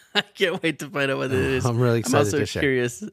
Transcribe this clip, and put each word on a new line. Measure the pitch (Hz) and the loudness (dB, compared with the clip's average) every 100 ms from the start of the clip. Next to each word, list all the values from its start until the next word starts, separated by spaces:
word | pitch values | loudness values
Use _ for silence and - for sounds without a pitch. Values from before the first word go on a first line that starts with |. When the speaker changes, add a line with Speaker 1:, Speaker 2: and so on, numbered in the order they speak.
| _ 208 | _ -4
Speaker 1:
I | |
can't | - - 185 185 | -4 -2 -2 0
wait | 165 135 | -2 -4
to | 147 | -6
find | 147 139 | -2 -2
out | 139 | -2
what | 135 | -2
it | 131 | 0
is. | 135 131 | 0 0
Speaker 2:
I'm | 127 117 | 2 2
really | 123 117 | 2 2
excited | 110 147 | 2 2
Speaker 1:
I'm | 139 | 2
also | 143 | 0
Speaker 2:
to | 101 | -2
share. | - | -2
Speaker 1:
curious | 143 127 123 - 214 | 0 0 -2 -4 -12